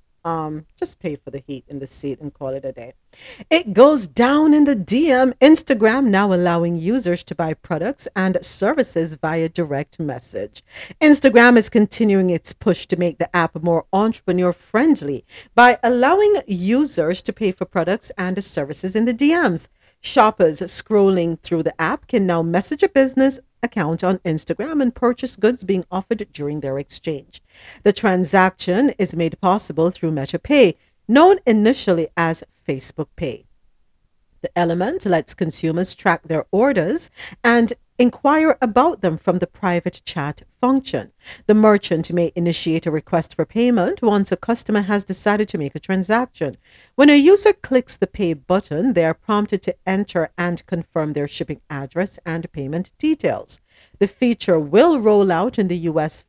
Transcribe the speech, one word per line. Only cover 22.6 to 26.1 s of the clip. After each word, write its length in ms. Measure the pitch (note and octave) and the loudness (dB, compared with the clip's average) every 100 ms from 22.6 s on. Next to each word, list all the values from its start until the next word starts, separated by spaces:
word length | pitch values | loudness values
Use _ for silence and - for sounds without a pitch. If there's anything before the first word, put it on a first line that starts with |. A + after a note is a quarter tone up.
| - D4+ | -2 -2
a 60 | G4 | 0
business 500 | C4+ C4 C4 C4+ C4+ _ - | 2 2 2 0 0 _ -10
account 400 | A#3+ G#3+ D#3 E3+ | -6 -4 -2 -2
on 140 | F#3 F#3+ | -2 -2
Instagram 640 | F3 D#3 - E3 C4+ D4+ | -4 -6 -4 -6 -4 -2
and 120 | B3 | -2
purchase 440 | - B3 A#3+ B3+ - | 0 -2 -2 -8 -2
goods 260 | G#3+ B3+ | 0 0
being 220 | F#3 F#3+ - | -2 -4 -2
offered 380 | F#3 - | -8 -6